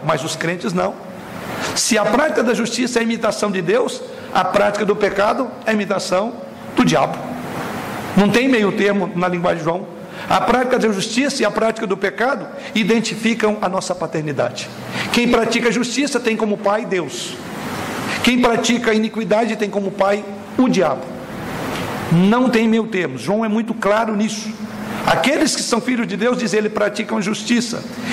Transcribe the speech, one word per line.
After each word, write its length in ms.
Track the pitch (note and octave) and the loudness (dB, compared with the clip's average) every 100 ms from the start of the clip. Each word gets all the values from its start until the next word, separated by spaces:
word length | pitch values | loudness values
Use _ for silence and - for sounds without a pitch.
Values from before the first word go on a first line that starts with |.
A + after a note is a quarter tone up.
mas 180 | D3+ D#3 | -2 0
os 140 | D#3 - | -2 -2
crentes 360 | E3+ F3+ A3 | -2 -2 -2
não." 220 | F3 F#3 - - - - - - - - | 0 0 -2 -12 -14 -12 -10 -8 -6 -4
Se 240 | - - G#3+ | -2 0 2
a 60 | |
prática 380 | G#3 B3 D#4 - | 4 4 2 2
da 120 | A#3+ | 2
justiça 440 | G#3+ A3+ - B3 A#3 | 2 0 0 0 0
é 20 | |
a 20 | |
imitação 480 | A#3 A3+ A3+ - G#3 | 0 0 0 0 0
de 120 | F#3 | 0
Deus, 380 | E3+ A#3 - - - - - | 2 2 2 -4 -10 -12 -4
a 120 | - | 0
prática 400 | F#3 G3 G3+ G3+ | 2 4 2 2
do 100 | G3+ | 0
pecado 540 | G#3 G3 F#3+ G#3 A#3 B3 - - | 2 2 2 0 2 -2 -4 -2
é 40 | |
a 40 | |
imitação 600 | G#3+ G3+ F#3+ - F3+ A3 - - - - - | 0 0 -2 0 0 0 -4 -12 -14 -6 2
do 80 | |
diabo. 340 | B3 D3+ C#3 - - - - - - - - - - F#3 | 4 4 2 -2 -8 -8 -8 -8 -8 -8 -8 -8 0 4
Não 140 | G3+ | 6
tem 180 | A3+ C4+ | 6 4
meio 240 | A#3+ G3+ | 4 4
termo 380 | G#3 G3+ G3+ F3 | 2 2 2 0
na 140 | E3+ F3+ | 0 0
linguagem 300 | F3 F3 E3+ | 2 0 0
de 60 | |
João. 320 | D#3+ E3 - - - - - | 0 -2 -4 -14 -14 -10 0
A 120 | F#3 | 0
prática 380 | G#3 A#3+ B3+ B3 | 4 2 4 2
da 100 | G#3+ | 2
justiça 540 | G3 - A#3+ C#4+ - | 0 -2 0 0 2
e 20 | |
a 60 | G#3+ | 0
prática 360 | G#3+ A3 A3 A3 | 4 2 2 -2
do 100 | F#3+ | 0
pecado 500 | G3 F#3 A#3+ A#3+ D#3+ - - | -2 0 0 0 -6 -12 -4
identificam 840 | G#3+ F#3 A3+ - - A3 A3+ G#3+ G#3 | 0 4 4 2 0 0 2 0 0
a 80 | F#3+ | -2
nossa 260 | F#3 F#3 | -2 -4
paternidade. 720 | F3+ D#3+ E3 D3+ C3 A#2+ - - - - - - | -4 -4 -4 -4 -2 -2 -2 -12 -12 -10 -6 -2
Quem 160 | A#3 A#3+ | 2 4
pratica 400 | A3+ A3+ A#3 A#3 | 4 2 2 2
a 40 | |
justiça 460 | B3+ B3 C4 C#4+ A#3+ | 2 0 0 0 0
tem 180 | A3+ A3 | 0 0
como 200 | A3 G3+ | 0 0
pai 300 | G3 G#3 G#3 | 0 0 0
Deus. 500 | F#3 C#3+ - - - - - - - - - - - | -2 -2 -6 -10 -10 -10 -10 -8 -8 -6 -6 -4 0
Quem 160 | - B3+ | 2 4
pratica 500 | B3 A3+ - A#3+ A3+ | 4 2 2 0 2
a 40 | |
iniquidade 600 | A3 A3 G#3+ G3 G#3 A#3 G#3+ | 2 0 -2 0 2 2 0
tem 120 | G#3 | -2
como 220 | G3+ G3 | -2 -4
pai 340 | - G3 G#3 - - - - | 0 2 2 -2 -12 -6 2
o 120 | B3+ | 4
diabo. 340 | F#3 D#3 B2+ - - - - - - - - - - - | 4 2 2 -6 -12 -12 -10 -8 -6 -6 -6 -6 -6 0
Não 380 | E3 G3 A#3+ B3+ | 4 6 4 4
tem 180 | A3+ A3 | 4 4
meio 200 | A3+ A3 | 2 2
termo. 320 | F#3 D#3 C3 | -2 -2 -4
João 260 | B2 G#3 | -2 0
é 40 | A3+ | 0
muito 260 | G#3+ A3+ | 0 -2
claro 420 | A3 G3 G#3+ A3 G#3 | -2 2 2 2 0
nisso. 320 | G#3+ - - - - - - - - | 0 -2 -8 -10 -10 -10 -8 -4 0
Aqueles 480 | E3+ B3 D#4 D#4 | 2 2 2 2
que 80 | - | 0
são 180 | - A#3 | 0 0
filhos 280 | - A#3+ G3 | 0 -2 -2
de 80 | G3 | 0
Deus, 220 | A#3 G#3+ | 0 0
diz 160 | G#3 | 0
ele, 160 | G#3 G#3+ | 2 0
praticam 480 | G#3+ G#3 G#3 A3 A3 | 0 0 -2 -4 -2
a 20 | |
justiça. 640 | F#3+ G#3 - A#3+ - - - - - | -2 -2 0 0 0 -4 -8 -8 -6